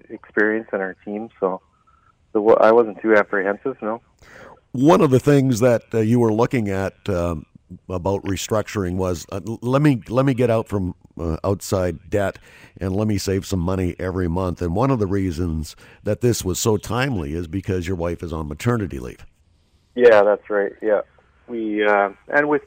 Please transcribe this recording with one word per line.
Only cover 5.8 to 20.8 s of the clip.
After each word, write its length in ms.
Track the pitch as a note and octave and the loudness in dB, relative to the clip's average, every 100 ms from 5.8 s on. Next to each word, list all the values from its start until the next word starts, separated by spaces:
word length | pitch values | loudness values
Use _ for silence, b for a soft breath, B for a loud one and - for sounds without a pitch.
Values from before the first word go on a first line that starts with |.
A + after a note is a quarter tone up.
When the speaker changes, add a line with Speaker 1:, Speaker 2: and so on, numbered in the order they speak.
| - | 0
Speaker 2:
uh, 40 | A2+ | -2
you 180 | G#2+ A#2+ | 2 4
were 140 | A2+ | 2
looking 360 | G#2+ B2 B2 G2+ | 2 0 0 -2
at, 400 | F#2+ F#2+ - - | -2 -4 -6 -4
um, 380 | F2 F2 D#2+ - - - F2+ - | -2 -2 -4 -10 -20 -20 -20 -10
about 320 | F#2 F2 G2 | -6 -4 -4
restructuring 760 | G2 F#2 - A2 G2 G#2+ F2+ F2+ | -4 -6 -2 -4 -2 -4 -4 -2
was, 300 | F#2 F2 - | -2 -4 -8
uh, 120 | G2+ G#2+ | -12 -10
l-, 120 | A2+ | -8
let 220 | A#2 C3+ | -2 2
me, 180 | D3+ B2 - | 4 2 0
let 160 | A#2 | 0
me 80 | C#3 | 0
get 160 | A#2+ A#2+ | 2 2
out 200 | A2+ - | 0 0
from, 260 | G2+ F2+ - _ - | -4 -4 -6 _ -8
uh, 160 | E2 D#2+ | -4 -2
outside 640 | F#2+ F#2 - G2+ F2+ D2 E2 | -2 -4 -2 -2 -2 -4 -4
debt 300 | G2+ F#2+ - b b b b | -2 -2 -6 b b b b
and 160 | F#2+ F#2+ | -4 -2
let 100 | G#2+ | -2
me 120 | G2+ | -2
save 260 | - F#2+ | 0 -2
some 160 | - F#2+ | -2 -4
money 340 | E2+ F#2+ F2+ - | -2 -2 -2 -4
every 280 | F#2 F2+ F2 | -6 -2 -2
month. 360 | F2 F#2 E2 | -2 -4 -4
And 120 | F2 | -4
one 160 | F2+ C3+ | 0 0
of 80 | C3 | 0
the 80 | G2 | -2
reasons 680 | G2 F#2+ D#2 F2+ D#2+ D2+ - b b | -2 -2 -4 -4 -4 -8 -14 b b
that 200 | G2+ G#2 | -6 -2
this 200 | B2 A2 | 0 0
was 160 | F#2 F2 | -2 -2
so 200 | A#2 G#2 | 0 -2
timely 560 | - A2+ C#3+ G#2+ C#2+ | -2 -4 -2 -2 -4
is 120 | D#2+ E2 | -6 -6
because 400 | F#2+ F#2 F#2 E2+ | -6 -4 -4 -4
your 100 | F2+ | -4
wife 260 | E2+ E2+ | -4 -6
is 100 | F2 | -6
on 160 | D#2+ D2+ | -8 -8
maternity 500 | D#2 A#2 A#2 F2+ C#2 | -4 -2 -2 -2 -8
leave. 280 | A#1+ G1+ - _ _ _ _ _ _ | -12 -14 -20 _ _ _ _ _ _
Speaker 1:
Yeah, 280 | B2 A#2+ G#2+ | 4 6 8
that's 260 | G2+ G2 - | 6 2 -2
right. 240 | G#2 G2+ - | -2 -2 -4